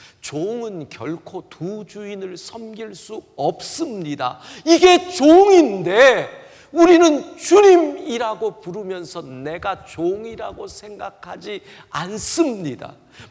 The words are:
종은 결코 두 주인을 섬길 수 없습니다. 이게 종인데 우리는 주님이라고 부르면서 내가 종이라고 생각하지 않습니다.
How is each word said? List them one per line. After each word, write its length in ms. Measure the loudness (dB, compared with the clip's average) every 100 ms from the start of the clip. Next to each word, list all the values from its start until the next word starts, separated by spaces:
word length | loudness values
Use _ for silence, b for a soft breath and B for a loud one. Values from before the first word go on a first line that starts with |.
| b b
종은 680 | -14 -8 -8 -8 -10 -12 -16
결코 600 | -14 -12 -12 -14 -18 -18
두 360 | -14 -12 -12 -16
주인을 500 | -16 -14 -14 -14 -16
섬길 600 | -18 -18 -18 -16 -16 -18
수 260 | -18 -18 -18 -8
없습니다. 1040 | -6 -6 -10 -10 -10 -10 -10 -8 -10 -10 B B 0
이게 420 | 4 6 4 0
종인데 1300 | 2 6 6 8 6 4 0 -2 4 4 4 -2 -12 b b b
우리는 640 | 2 6 6 4 2 -4 -14
주님이라고 1200 | 2 6 8 6 4 -4 -8 -6 -6 -6 -8 -8
부르면서 640 | -12 -12 -10 -12 -12 -14
내가 640 | -16 -14 -12 -10 -8 -10
종이라고 800 | -12 -8 -6 -6 -10 -14 -14 -14 -18
생각하지 960 | -18 -20 -16 -16 -16 -20 -18 -14 -16 -16 B B
않습니다. 1040 | -12 -10 -10 -6 -4 -4 -4 -10 -12 -16 -20 _ b b